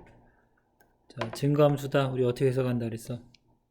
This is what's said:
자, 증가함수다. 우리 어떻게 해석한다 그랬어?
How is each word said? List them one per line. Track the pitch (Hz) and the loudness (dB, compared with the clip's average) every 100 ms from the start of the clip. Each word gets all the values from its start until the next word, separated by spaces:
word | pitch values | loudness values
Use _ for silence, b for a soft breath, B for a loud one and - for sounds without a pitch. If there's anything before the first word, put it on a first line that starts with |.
| - b b b b b _ _ _ _ _ | -18 b b b b b _ _ _ _ _
자, | - 113 | -10 -8
증가함수다. | - 143 147 147 139 139 143 135 | -2 0 4 4 2 0 0 0
우리 | 131 123 | 0 0
어떻게 | 123 135 | 2 0
해석한다 | 127 127 120 117 | 2 0 -2 -4
그랬어? | 113 - 120 - - _ _ _ | -8 -10 -12 -14 -20 _ _ _